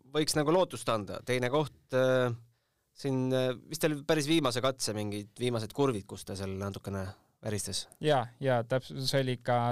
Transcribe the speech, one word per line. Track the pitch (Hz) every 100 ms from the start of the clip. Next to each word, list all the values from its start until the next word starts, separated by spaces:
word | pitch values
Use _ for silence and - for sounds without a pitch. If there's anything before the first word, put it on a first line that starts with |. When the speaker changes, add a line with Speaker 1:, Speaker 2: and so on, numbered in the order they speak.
| -
Speaker 1:
võiks | 147 151 156
nagu | 147 180
lootust | 175 120 -
anda. | 113 95 92
Teine | - 123 123
koht, | 147 143 - _
äh, | 127 131 131 123 117 - _ _ _ _ -
siin, | 139 131 127
äh, | 131 127 123
vist | - 156 160
oli | 147
päris | 143 160 147
viimase | 165 131 117
katse | 131 131 - 107
mingid | 104 104 101 -
viimased | 123 117 107
kurvid, | - 139 107 -
kus | 98 -
ta | 98
seal | 98 95
natukene | 101 98 98 98 98 - _ _
väristas. | 110 104 - 95 - -
Speaker 2:
Jaa, | 151 135 120 -
jaa, | 135 123
täpselt, | 120 131 - 139
see | 131 139
oli | 131 123
ikka | - 120 120